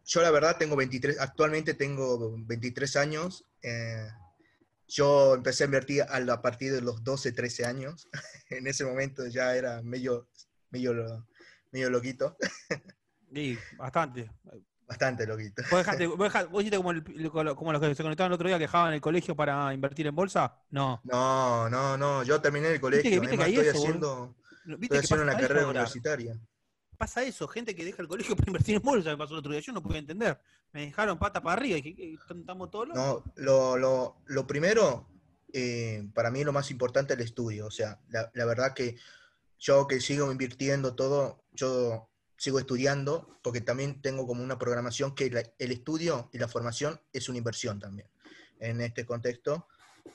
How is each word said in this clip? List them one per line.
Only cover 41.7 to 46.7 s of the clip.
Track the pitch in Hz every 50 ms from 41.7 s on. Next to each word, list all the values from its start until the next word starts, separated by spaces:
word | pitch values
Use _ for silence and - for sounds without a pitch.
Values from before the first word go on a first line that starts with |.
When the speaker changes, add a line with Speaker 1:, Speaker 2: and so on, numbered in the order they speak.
| 127 127 123 117 113 110 - _ _ _ _ _ _
Speaker 1:
sigo | - - 143 135 135
estudiando, | 127 - 131 120 131 135 139 143 135 143 156 165 - - - _ -
porque | 123 117 120
también | 113 - 139 131 139 143 139 -
tengo | - 135 131 135 131
como | 120 120 120 123
una | 131 131
programación | 123 127 123 123 120 120 123 117 - 139 139 135
que | - 139 127
la, | 120 117 110 - _ -
el | 135 123
estudio | 127 117 - 151 156 156 165 170 151 123 117 - -
y | 120
la | 120
formación | 113 - 117 117 120